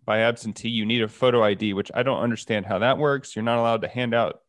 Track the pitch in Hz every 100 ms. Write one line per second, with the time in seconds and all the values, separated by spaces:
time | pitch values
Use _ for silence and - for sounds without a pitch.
0 | - 107 113 117 110 - 117 113 107 120
1 | 107 - 127 120 107 101 110 98 - -
2 | 127 92 117 113 - 107 98 95 120 139
3 | 147 139 - 110 113 117 117 113 - 123
4 | 123 117 92 -